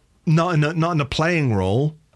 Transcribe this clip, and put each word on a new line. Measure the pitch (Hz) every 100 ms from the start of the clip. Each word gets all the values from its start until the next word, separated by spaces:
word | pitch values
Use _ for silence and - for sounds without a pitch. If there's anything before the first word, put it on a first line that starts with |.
| _ _ -
Not | 160 170 160
in |
a, | 147
not | 160 165
in | 165
a | 135
playing | - 160 175 139
role. | 104 92 110 151 - _